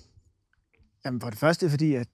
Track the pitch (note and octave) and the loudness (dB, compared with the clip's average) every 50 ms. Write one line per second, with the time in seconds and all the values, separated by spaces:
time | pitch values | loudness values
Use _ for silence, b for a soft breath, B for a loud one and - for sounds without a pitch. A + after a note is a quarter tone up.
0 | B B B B _ _ _ _ _ _ _ _ _ _ _ _ _ _ _ _ | B B B B _ _ _ _ _ _ _ _ _ _ _ _ _ _ _ _
1 | - C3+ B2 A#2 A#2 A#2+ A2 - D3 D#3 E3+ - F#3 D#3 D3 C#3 D#3+ D#3 C#3 B2 | -8 -6 -6 -6 -6 -8 -4 0 2 2 2 2 2 0 2 2 2 2 2 0
2 | A#2+ - | -2 -6